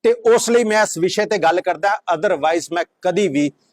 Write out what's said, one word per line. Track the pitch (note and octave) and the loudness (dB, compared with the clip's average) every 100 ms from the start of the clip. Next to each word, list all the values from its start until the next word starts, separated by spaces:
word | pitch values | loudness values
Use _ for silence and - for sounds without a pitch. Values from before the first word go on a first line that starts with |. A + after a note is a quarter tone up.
ਤੇ | A3+ | 0
ਉਸ | A#3+ A#3 A3+ - | 0 2 2 4
ਲਈ | A#3+ | 2
ਮੈਂ | A3+ G#3+ | 2 0
ਇਸ | G#3+ D#3+ | 0 -2
ਵਿਸ਼ੇ | F3+ G3 G#3 | -2 -2 -2
ਤੇ | G#3+ | 0
ਗੱਲ | D#3+ F3 | 0 0
ਕਰਦਾ। | F3+ D#3+ G3 G#3 - | -2 -2 -2 -2 -4
Otherwise | E3 G3+ E3 D3+ E3+ - | -2 0 0 0 -2 -4
ਮੈਂ | E3+ E3 _ | -6 -6 _
ਕਦੀ | F3+ F3 G3 | -4 -2 0
ਵੀ | C#3+ D3 _ _ | 0 -2 _ _